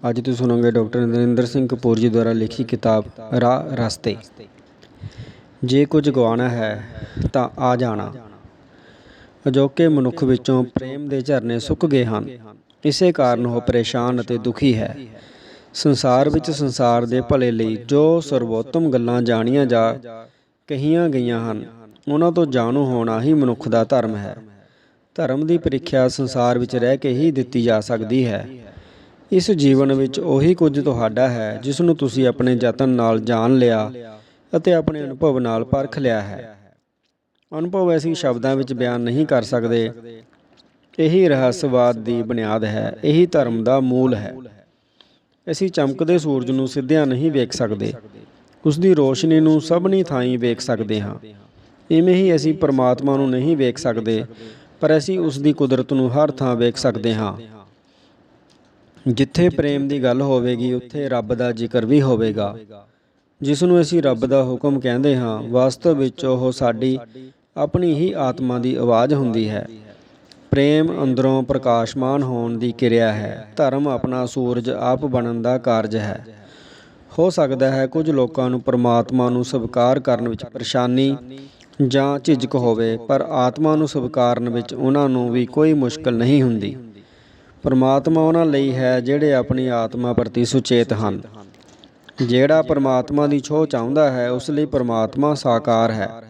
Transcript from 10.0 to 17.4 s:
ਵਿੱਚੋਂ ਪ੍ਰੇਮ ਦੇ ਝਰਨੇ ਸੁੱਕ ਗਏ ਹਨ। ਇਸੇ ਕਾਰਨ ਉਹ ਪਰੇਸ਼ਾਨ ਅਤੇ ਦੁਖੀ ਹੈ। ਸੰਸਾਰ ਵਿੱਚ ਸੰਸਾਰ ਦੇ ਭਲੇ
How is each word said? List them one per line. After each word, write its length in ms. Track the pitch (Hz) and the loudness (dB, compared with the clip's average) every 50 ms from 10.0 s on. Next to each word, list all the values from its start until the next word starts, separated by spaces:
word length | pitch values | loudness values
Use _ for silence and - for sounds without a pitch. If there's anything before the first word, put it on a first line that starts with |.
| 131 127 123 - 143 | 0 -2 -2 -2 0
ਵਿੱਚੋਂ 400 | 127 127 123 - - 131 127 127 | 0 0 0 2 0 2 2 0
ਪ੍ਰੇਮ 460 | 123 _ - 131 131 135 143 147 143 | 0 _ -6 -6 -6 -12 -10 -8 -6
ਦੇ 120 | 139 135 | -6 -6
ਝਰਨੇ 380 | 127 143 147 127 113 117 117 117 | -2 -2 -2 -2 0 -2 -4 -4
ਸੁੱਕ 260 | 107 - 156 - - | -2 -4 -2 -2 0
ਗਏ 200 | 160 139 131 123 | 2 2 2 2
ਹਨ। 240 | 113 110 107 107 - 127 - 113 110 107 - _ _ _ _ - | 0 -2 -4 -6 -8 -14 -18 -20 -20 -20 -20 _ _ _ _ -2
ਇਸੇ 260 | 151 139 - 190 180 | -2 0 4 2 2
ਕਾਰਨ 340 | 160 - 135 123 120 117 123 | 4 4 2 2 2 2 0
ਉਹ 160 | 120 120 117 | -2 -2 -2
ਪਰੇਸ਼ਾਨ 600 | 117 - 120 120 113 - - 123 120 123 123 123 | -2 0 0 0 0 0 -2 -2 -2 -2 -2 -4
ਅਤੇ 160 | 117 - 123 | -4 -4 -6
ਦੁਖੀ 400 | 117 107 123 117 - 143 139 120 | -4 -4 -6 -4 0 2 2 2
ਹੈ। 200 | 110 104 - - 143 131 110 110 - - - - - - - - - - _ - | 2 -2 -6 -8 -12 -16 -20 -20 -20 -20 -20 -20 -20 -20 -20 -20 -20 -20 _ -12
ਸੰਸਾਰ 560 | - - 151 139 123 - 131 123 127 143 151 | -2 0 0 2 2 2 2 4 4 4 2
ਵਿੱਚ 220 | 143 160 156 - | 0 -2 -2 -4
ਸੰਸਾਰ 540 | 156 139 147 135 127 - 131 117 120 120 120 | -4 -4 -4 -4 -2 0 2 2 2 2 0
ਦੇ 160 | 117 123 127 | 0 -2 -2
ਭਲੇ 300 | 123 120 143 135 | 0 0 0 2